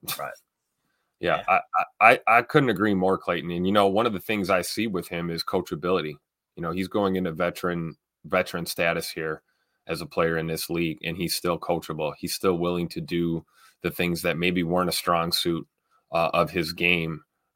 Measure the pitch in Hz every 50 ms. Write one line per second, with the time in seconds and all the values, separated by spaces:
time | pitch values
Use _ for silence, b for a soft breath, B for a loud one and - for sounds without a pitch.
0 | - - - - 73 - - - _ _ _ _ _ _ _ _ _ _ _ _
1 | _ _ _ _ - 87 78 - - - 95 92 - - - 92 92 - _ _
2 | 104 113 127 - - 110 113 120 120 - - 151 139 123 107 92 107 107 101 92
3 | 92 95 95 92 - - 87 85 71 87 87 87 90 95 101 104 101 98 95 107
4 | 117 120 104 90 - - 110 104 95 85 98 90 87 - - - 110 117 95 87
5 | 85 - 90 85 85 85 85 82 - - - 95 85 - 92 76 80 90 92 90
6 | 78 78 73 - _ _ _ _ _ _ _ - 85 85 82 92 95 90 - 107
7 | 101 95 92 92 92 87 78 80 90 87 87 - - 90 87 85 85 80 76 -
8 | _ _ _ _ _ 76 92 92 92 - - 87 85 - - - 87 85 82 85
9 | - - - 87 80 80 78 - - _ _ _ _ _ _ _ _ - 82 80
10 | 85 73 - 90 85 82 82 82 80 82 80 80 - - 85 85 85 82 78 -
11 | - 85 87 95 87 82 - - - 87 85 80 - - 85 82 - - 80 76
12 | 78 73 71 - - 85 - - - 95 90 85 87 87 90 87 87 82 - 87
13 | 80 - 87 85 85 85 82 80 - b b b b b b b - 87 - -
14 | 90 87 85 82 - 87 76 80 87 92 90 92 87 82 87 90 90 90 - -
15 | - 90 87 85 82 85 - - - 90 85 78 - - _ _ _ _ _ _
16 | _ _ 76 82 82 - - 82 85 78 - 90 82 78 85 - 87 87 90 85
17 | 82 82 80 76 - _ _ _ _ _ _